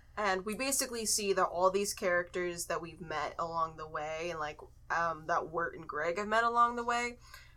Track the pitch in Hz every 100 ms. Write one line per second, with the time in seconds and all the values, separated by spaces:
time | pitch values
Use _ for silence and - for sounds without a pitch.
0 | - - 208 190 202 214 269 277 262 233
1 | 214 - 202 190 175 170 185 196 202 -
2 | 190 175 180 185 180 170 - 170 165 160
3 | 160 151 147 - 170 165 160 160 156 156
4 | 151 160 175 165 151 156 - - - 156
5 | 170 156 160 165 156 165 170 - 156 143
6 | 165 175 208 220 233 233 240 240 240 240
7 | 240 240 - - -